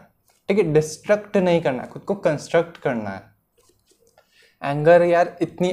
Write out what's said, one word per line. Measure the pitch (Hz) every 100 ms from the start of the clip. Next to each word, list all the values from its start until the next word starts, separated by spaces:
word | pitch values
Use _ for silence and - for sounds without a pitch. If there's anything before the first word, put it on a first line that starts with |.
| - _ _ _ -
ठीक | 208
है। | 170
डिस्ट्रक्ट | 151 156 - - 208 - 202
नहीं | 180 170
करना | 160 127
है, | -
खुद | -
को | -
कंस्ट्रक्ट | 202 170 - - 170 - -
करना | 147 120 104
है। | 95 - _ _ _ _ _ _ _ _ _ _ _ _ _
एंगर | 139 147 156 175
यार | 175 170 175 -
इतनी | 160 - 180